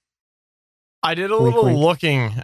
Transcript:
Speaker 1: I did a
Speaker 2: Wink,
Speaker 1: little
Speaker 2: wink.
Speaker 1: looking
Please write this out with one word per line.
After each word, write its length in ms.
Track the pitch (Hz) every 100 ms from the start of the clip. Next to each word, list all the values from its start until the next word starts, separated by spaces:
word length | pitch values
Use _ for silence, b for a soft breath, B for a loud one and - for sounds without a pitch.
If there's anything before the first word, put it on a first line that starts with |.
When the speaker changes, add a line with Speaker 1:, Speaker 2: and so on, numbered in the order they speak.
| _ _ _ _ _ _ _ _ _ -
Speaker 1:
I 120 | 160
did 160 | 165 196
a 40 | 220
Speaker 2:
Wink, 160 | 165 233
Speaker 1:
little 100 | 214
Speaker 2:
wink. 120 | 147
Speaker 1:
looking 560 | 160 170 165 135 113 113